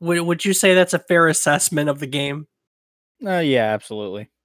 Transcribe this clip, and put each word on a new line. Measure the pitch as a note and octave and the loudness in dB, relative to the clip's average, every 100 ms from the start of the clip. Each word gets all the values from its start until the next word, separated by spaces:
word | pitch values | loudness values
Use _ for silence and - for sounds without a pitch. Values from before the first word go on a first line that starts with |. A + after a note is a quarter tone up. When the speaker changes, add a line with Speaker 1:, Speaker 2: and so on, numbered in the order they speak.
Speaker 1:
would, | E3+ E3+ | -2 -2
would | E3+ E3+ | 0 -2
you | G3 | -2
say | F#3 G3 | 2 4
that's | F#3 F3+ | 4 4
a | E3+ | 0
fair | - F3 E3 | 0 2 4
assessment | D3+ - D3 - D3+ D3 | 2 0 0 0 -2 -2
of | C#3+ | -4
the | C#3+ | -6
game? | C#3+ C#3+ C#3+ D3+ _ _ _ _ _ _ _ | -6 -6 -8 -12 _ _ _ _ _ _ _
Speaker 2:
Uh, | G#3+ F3+ | -4 -2
yeah, | D#3+ B2+ A2 | 2 2 2
absolutely. | G#2+ - G#2+ G#2 G2+ G#2+ _ | -2 -6 -10 -8 -10 -12 _